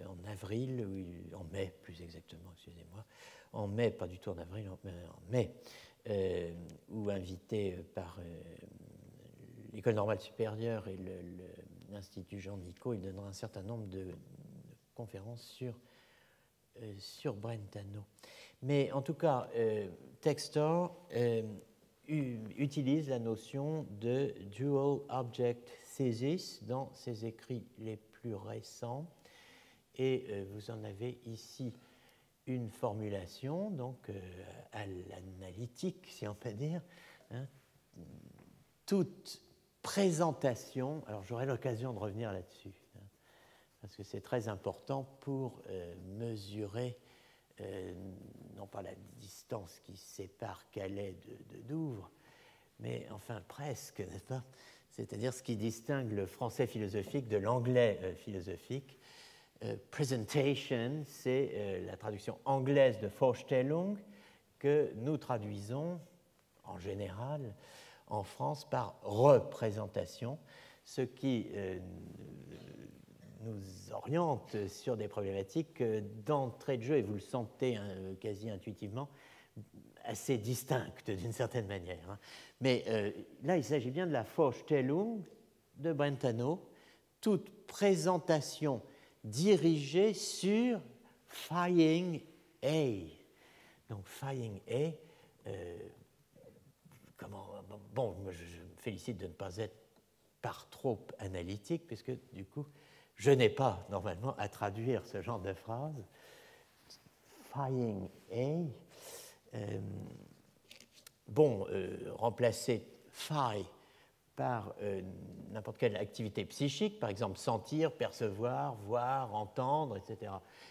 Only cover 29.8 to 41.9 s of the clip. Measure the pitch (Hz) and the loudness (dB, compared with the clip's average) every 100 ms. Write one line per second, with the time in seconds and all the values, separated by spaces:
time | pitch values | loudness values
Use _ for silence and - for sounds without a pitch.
29.8 | _ - 131 127 - 101 98 104 104 113 | _ 0 2 2 0 -4 -4 -8 -8 -8
30.8 | 107 98 123 120 117 110 - - 123 - | -8 -6 -6 -6 -10 -10 -12 -8 -6 -8
31.8 | - - - _ _ _ - 127 113 - | -16 -20 -20 _ _ _ -4 -2 -4 -2
32.8 | 120 104 107 98 87 - 135 170 214 160 | -2 0 -2 -4 -6 -6 -4 -2 -2 -4
33.8 | 123 127 - 98 92 90 95 - - 107 | -6 -8 -8 -8 -10 -12 -14 -16 -10 -8
34.8 | 101 90 87 92 95 92 95 90 120 - | -6 -6 -8 -10 -12 -12 -12 -8 -10 -4
35.8 | 185 180 - - 104 104 120 104 151 170 | -6 -6 -12 -8 -6 -6 -6 -2 -2 -2
36.8 | - - - - - 120 135 - _ _ | -6 -16 -20 -20 -10 -8 -8 -12 _ _
37.8 | _ - 85 - - - - - _ _ | _ -18 -16 -16 -18 -20 -20 -20 _ _
38.8 | - 196 165 - - - - _ _ _ | 2 4 4 -2 -14 -16 -18 _ _ _
39.8 | - 202 196 156 170 139 135 117 - 135 | -2 4 4 6 4 4 2 2 -4 -2
40.8 | 131 156 - 104 92 117 135 120 135 113 | -2 -2 -6 -8 -4 -2 0 0 0 -2
41.8 | 127 | -2